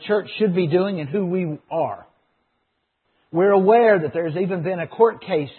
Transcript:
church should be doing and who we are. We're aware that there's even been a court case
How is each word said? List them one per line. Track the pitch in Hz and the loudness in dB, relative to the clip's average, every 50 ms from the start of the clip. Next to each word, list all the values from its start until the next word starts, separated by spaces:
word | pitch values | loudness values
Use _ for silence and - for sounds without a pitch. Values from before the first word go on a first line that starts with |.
| - | -2
church | - 208 208 170 - - | -2 -2 -2 -2 -4 -4
should | - 214 196 170 | -2 0 0 2
be | 185 180 | 0 0
doing | 147 170 180 190 202 196 165 | 2 0 0 0 -2 -4 -6
and | 147 131 | -6 -6
who | 160 208 190 | -4 -4 -2
we | 175 180 185 180 156 151 143 _ - | -2 -2 -2 -4 -4 -6 -10 _ -8
are. | 156 165 143 110 101 87 - - _ _ _ _ _ _ _ _ _ _ _ _ _ _ _ _ _ _ _ _ _ _ _ _ | -6 -4 -4 -4 -6 -10 -16 -20 _ _ _ _ _ _ _ _ _ _ _ _ _ _ _ _ _ _ _ _ _ _ _ _
We're | 156 170 190 202 | -2 2 4 4
aware | 202 190 185 196 226 240 233 220 208 180 | 4 4 6 6 6 6 6 4 4 2
that | 156 131 - | 0 -2 -4
there's | 165 170 160 147 | -4 -4 -4 -4
even | 180 196 180 190 175 151 | -4 -4 -4 -4 -4 -6
been | 185 190 170 | -6 -6 -6
a | 160 | -8
court | - - - 226 226 208 - | -6 0 2 2 2 2 -2
case | - 185 180 156 143 131 - | -6 -4 -4 -4 -4 -6 -8